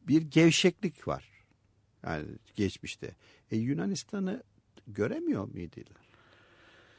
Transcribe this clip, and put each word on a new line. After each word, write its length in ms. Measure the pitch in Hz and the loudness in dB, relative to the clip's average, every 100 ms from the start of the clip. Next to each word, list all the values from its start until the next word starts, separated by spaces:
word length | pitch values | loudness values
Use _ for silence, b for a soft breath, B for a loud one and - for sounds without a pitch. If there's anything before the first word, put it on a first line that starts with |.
| 165 | 2
bir 140 | 160 | 2
gevşeklik 880 | 156 160 165 - 185 - 165 - - | 4 6 6 6 4 2 -6 -6 -6
var. 220 | 69 - - _ _ _ _ _ _ - | -6 -6 -20 _ _ _ _ _ _ -6
Yani 200 | 80 73 - _ - | -6 -6 -14 _ -2
geçmişte. 600 | 98 - - - - - b b _ | -2 -2 -14 -12 -12 -14 b b _
E, 60 | 113 | -4
Yunanistan'ı 840 | 117 143 196 196 - 202 185 247 - _ _ - - | -2 -2 -2 -4 -6 -6 -4 -6 -12 _ _ -20 -12
göremiyor 600 | 101 113 285 339 233 95 | -2 -2 0 -2 -2 -4
muydular? 640 | - 85 - - - _ b b b b b b b b | -8 -12 -12 -20 -20 _ b b b b b b b b